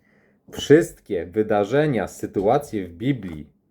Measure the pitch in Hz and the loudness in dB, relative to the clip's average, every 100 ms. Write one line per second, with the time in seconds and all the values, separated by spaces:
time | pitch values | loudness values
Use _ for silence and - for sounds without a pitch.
0 | _ _ _ _ - - - 151 165 - | _ _ _ _ -18 -6 6 6 6 -6
1 | - 92 92 107 107 104 101 139 156 113 | -8 -6 -2 -2 0 0 2 2 2 0
2 | 87 - 101 104 98 139 - 107 90 85 | -4 -8 -6 -2 2 2 0 -8 -8 -4
3 | 123 131 95 78 - _ _ | -4 -4 -6 -12 -16 _ _